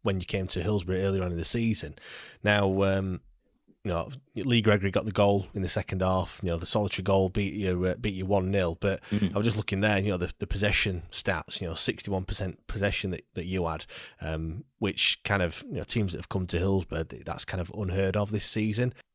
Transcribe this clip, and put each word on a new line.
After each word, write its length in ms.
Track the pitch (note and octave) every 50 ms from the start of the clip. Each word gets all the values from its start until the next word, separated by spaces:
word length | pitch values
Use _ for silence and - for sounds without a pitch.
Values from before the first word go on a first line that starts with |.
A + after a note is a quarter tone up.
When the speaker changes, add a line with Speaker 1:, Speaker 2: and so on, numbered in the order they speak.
| -
Speaker 1:
when 160 | G2+ G2 F#2+
you 80 | F2+
came 200 | - - G2 F#2 F#2
to 140 | - F#2 E2
Hillsborough 340 | G#2 G#2+ G2+ F2 F#2 F#2
earlier 260 | F#2 G2 G2 F#2+ F#2+ F2+
on 80 | F2+
in 80 | F2 E2+
the 60 | F2
season. 500 | - - A#2+ A#2 A2+ G#2+ - - D2+ C#2+ - - - - - - - - - -
Now, 400 | G#2 G#2 G#2 G2+ G2 F#2+ G2 G2
um, 380 | F#2+ F#2+ G2 F#2+ F#2+ F#2 - - - _ _ _ _ _ _ _ _ _ _ _
you 60 | F#2+
know, 200 | F2 E2 - - C3+ - - _ _
Lee 260 | G#2+ F#2 B2+ A#2+ A#2
Gregory 300 | G#2 A2 G#2 G2+ F#2+ G2
got 140 | F2+ G2+ F#2
the 80 | A2 G2
goal 340 | - G2+ G2+ G2+ G2 F#2 - -
in 80 | G#2 F#2+
the 60 | E2+
second 340 | - G2+ - - F#2+ F#2 F#2
half. 380 | F#2 F#2 F#2 F#2 - - - -
You 80 | F2
know, 60 | E2+
the 100 | E2+ F#2
solitary 380 | - - A2 G#2 F#2+ - - F2+
goal 240 | G2 G2 G2 F#2+ F2+
beat 260 | - G#2+ G2+ G2 -
you, 300 | G#2+ G2+ F#2 F2+ F2 F2+
uh, 100 | F#2 -
beat 200 | - - G#2+ F#2+
you 120 | F#2 F#2+
one 240 | F#2 G#2 G2 F#2 F#2
nil. 260 | G2 G2 F2+ E2+ E2+ -
But 200 | - G2+ F#2+ - - -
Speaker 2:
Mm-hmm. 240 | G#2 G#2 G#2 F2 -
Speaker 1:
I 40 | G2+
was 80 | G#2+
just 100 | A#2 G2
looking 240 | G#2+ G#2+ - G#2 F#2+
there, 180 | G#2 G#2+ G#2 G2
you 120 | G2 G#2+
know, 60 | F#2
the, 160 | F2 F2 E2+ - -
the 80 | G2
possession 560 | - - G2 G#2 G#2 - - - G#2 F#2 E2+ E2 - -
stats, 480 | - - - F#2 D#2+ - - - -
you 80 | G2 E2+
know, 60 | E2+
sixty-one 500 | - - - - - - G2+ G2 F#2 F#2
percent 420 | - G2+ - G2+ F#2 - - _
possession 460 | - - G#2+ G2 G2+ F#2 - - F#2+ F2+
that, 120 | - - _ _
that 120 | F#2 E2
you 200 | F2+ F#2+ F#2 E2+
had, 200 | E2 D#2+ D#2 - - - - - - - _
um, 440 | E2 D#2+ D#2+ D#2 D#2+ D#2+ E2+ - - - _ _
which 420 | A2 G2 - - - - - - _
kind 180 | - G#2 G2 F2+
of, 220 | E2+ - - - C4
you 100 | F#3 E2+
know, 60 | -
teams 280 | - - A#2+ G#2 F#2 E2+
that 60 | -
have 100 | - -
come 180 | - G2 F#2 -
to 100 | - E2+
Hillsborough, 460 | F2+ G2 G2 F#2+ F2 - - D#2+ D#2+ - - A#1+ -
that's 200 | - - - -
kind 160 | - - F#2
of 120 | E2+ - -
unheard 400 | G#2 G#2 F#2 F2 F#2+ G2 F#2+ F#2
of 140 | G#2 G#2 G2+
this 140 | G#2+ G#2 -
season. 500 | - - A2 G#2+ A2 G#2 A2+ B2 B2+ - - - _